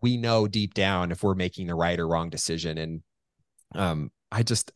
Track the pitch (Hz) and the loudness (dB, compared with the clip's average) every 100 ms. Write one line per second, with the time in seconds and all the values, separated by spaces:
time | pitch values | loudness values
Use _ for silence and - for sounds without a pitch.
0 | 123 123 117 113 104 107 101 - 98 92 | 2 2 2 4 4 0 -2 2 2 2
1 | 87 85 101 95 90 - 87 82 85 87 | 0 0 0 2 -2 -4 -4 0 2 2
2 | 82 82 82 80 - 82 82 80 80 82 | 0 0 -2 -4 -4 -2 -4 -4 -6 -8
3 | - _ _ _ _ _ - 90 92 78 | -12 _ _ _ _ _ -10 -2 0 0
4 | 73 _ - 110 113 113 - | -4 _ -6 -2 0 0 -4